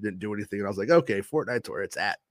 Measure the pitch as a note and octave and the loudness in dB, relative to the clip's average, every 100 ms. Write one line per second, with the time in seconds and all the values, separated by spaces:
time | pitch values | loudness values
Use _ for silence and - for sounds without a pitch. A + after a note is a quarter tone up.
0 | G#2 F#2 G#2+ G#2 G2+ G2+ G2 F#2+ A2 E3+ | -6 -4 -4 -4 -4 -4 -2 0 4 6
1 | - G2+ - D3+ B2+ A#2+ - - F#2+ - | 6 0 0 -2 -2 -4 -4 -6 -4 -2
2 | G2 - _ | -2 -4 _